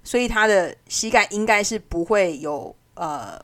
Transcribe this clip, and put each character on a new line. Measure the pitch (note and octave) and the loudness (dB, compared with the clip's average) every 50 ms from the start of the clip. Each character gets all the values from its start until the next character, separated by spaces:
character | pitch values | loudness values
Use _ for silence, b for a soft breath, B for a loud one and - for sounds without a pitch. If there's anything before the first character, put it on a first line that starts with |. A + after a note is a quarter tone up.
所 | - - - | -8 -2 0
以 | A#3+ B3 A3+ | 0 0 2
他 | A3+ G#3+ A3 | 2 2 4
的 | G#3+ G3+ F#3 E3+ - - - _ | 6 4 4 2 0 -4 -12 _
膝 | - - - A3 A3 | -8 -6 -6 -2 2
盖 | B3 A3 G3+ - | 4 4 4 2
应 | G3+ G#3 G#3+ | 0 -2 0
该 | A3+ G#3+ G#3 | 2 2 2
是 | G3+ - A3 | 0 -2 -4
不 | G#3+ - _ - E3+ E3+ | -6 -8 _ -4 -4 0
会 | - G#3+ G3+ F#3 E3+ D3+ | 2 2 2 2 2 -2
有， | C3+ D3+ D3 D3 B2+ - - - _ _ _ _ | -4 -6 -6 -6 -8 -10 -12 -18 _ _ _ _
呃， | - E3+ D#3 D3 B2+ G#2+ G2 - - | -8 -8 -6 -6 -8 -10 -12 -16 -18